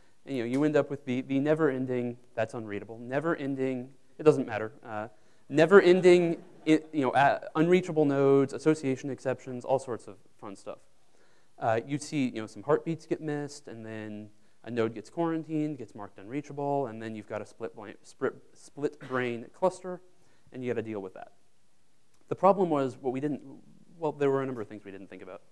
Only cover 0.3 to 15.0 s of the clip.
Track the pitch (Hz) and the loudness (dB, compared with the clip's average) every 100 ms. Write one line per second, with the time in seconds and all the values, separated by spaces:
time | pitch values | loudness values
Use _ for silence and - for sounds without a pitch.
0.3 | 135 117 135 151 147 143 139 127 127 131 | -4 -2 0 2 2 0 -6 -4 -6 -2
1.3 | 135 147 156 151 131 131 123 120 120 - | -2 2 2 2 0 -2 -2 -4 -8 -10
2.3 | - 113 123 107 101 101 113 120 135 165 | -6 -4 -6 -8 -10 -10 -14 -6 -4 -2
3.3 | 170 139 135 131 127 127 - - - 151 | -2 -4 -2 -2 -4 -10 -16 -20 4 4
4.3 | 135 120 107 110 - 127 107 113 - - | 4 0 -4 -6 -10 -10 -8 -8 -14 -20
5.3 | - - 143 160 196 180 180 180 180 170 | -20 -2 4 10 10 10 8 8 8 6
6.3 | 170 - - 156 156 - 156 127 127 139 | -2 -8 -8 2 2 2 -2 0 4 4
7.3 | 107 - 156 170 185 180 156 143 139 139 | 2 -2 0 4 4 4 2 2 4 6
8.3 | 139 131 110 156 156 135 127 143 120 131 | 6 4 0 0 0 -2 -4 -6 -6 -4
9.3 | 123 135 123 120 131 131 110 - 98 - | -6 -8 -10 -2 -2 -2 -10 -10 -20 -20
10.3 | - 110 98 - 78 _ - - - - | -18 -16 -14 -16 -16 _ -20 -20 -20 -20
11.3 | - - - 120 113 120 143 - 151 127 | -20 -20 -6 0 0 -2 -8 -4 -2 -2
12.3 | 110 107 104 117 156 170 160 - 170 156 | -4 -10 -10 0 0 0 -8 -6 -6 -4
13.3 | 147 143 - - 113 110 110 107 104 104 | -6 -8 -14 -16 -14 -12 -12 -10 -12 -16
14.3 | - - - 117 120 113 110 | -20 -20 -18 -8 -2 -2 -2